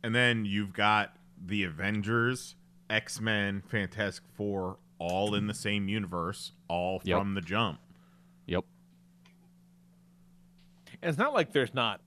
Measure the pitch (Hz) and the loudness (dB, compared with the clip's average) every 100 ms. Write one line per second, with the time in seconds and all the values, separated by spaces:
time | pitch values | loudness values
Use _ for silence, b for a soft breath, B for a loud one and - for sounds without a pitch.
0 | 117 117 123 117 104 98 101 90 104 107 | 0 4 4 4 2 0 -2 2 4 4
1 | 101 - - - 90 104 92 78 98 107 | 2 -6 -20 -16 -4 -2 -2 -2 -2 -2
2 | 101 117 117 127 - - - - - 110 | 0 2 2 0 -8 -18 -20 -20 -2 -2
3 | - - 110 107 101 98 - 110 95 98 | -2 -6 0 0 0 -2 -4 -4 -2 -2
4 | 101 - - - 104 98 90 95 _ _ | -4 -4 -16 -8 -4 -2 -4 -8 _ _
5 | 85 92 104 104 104 101 107 104 98 107 | -2 0 0 0 -2 -4 -2 -2 0 -2
6 | 95 87 85 101 - - - 87 90 95 | -2 -4 -4 -6 -12 -16 -6 -4 -2 -2
7 | 95 87 101 98 85 101 113 76 - b | 0 0 0 -4 -2 -2 -2 -4 -16 b
8 | b b b b - 87 - - - _ | b b b b -4 -4 -4 -14 -20 _
9 | _ _ - - - _ _ _ _ _ | _ _ -20 -20 -20 _ _ _ _ _
10 | _ _ - - - - - B B B | _ _ -20 -20 -20 -20 -20 B B B
11 | 175 151 254 269 165 147 123 131 117 98 | -4 2 4 4 4 4 2 2 0 -2